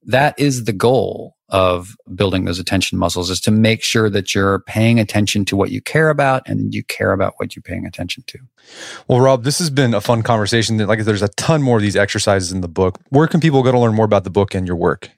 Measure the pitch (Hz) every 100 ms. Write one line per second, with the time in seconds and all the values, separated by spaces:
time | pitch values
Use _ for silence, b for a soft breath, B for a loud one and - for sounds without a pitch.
0 | - 127 143 - 143 127 113 95 117 127
1 | 95 - - _ - 98 92 90 92 -
2 | - 92 101 92 92 87 90 95 - 92
3 | 87 90 90 90 - 107 110 110 - 113
4 | 107 101 92 101 98 98 - 107 113 117
5 | 104 104 101 104 95 98 95 104 - 151
6 | 156 147 135 131 - 104 104 104 - -
7 | 101 95 98 - 101 - - 92 92 -
8 | 90 - - - 131 _ B B B B
9 | B 123 131 131 120 143 165 135 123 104
10 | - 117 110 113 98 117 107 110 101 110
11 | 107 101 104 - - 160 131 113 104 95
12 | 101 107 - 98 90 95 87 82 92 -
13 | - 135 156 170 160 135 127 123 117 110
14 | 107 101 95 101 95 95 90 87 87 -
15 | -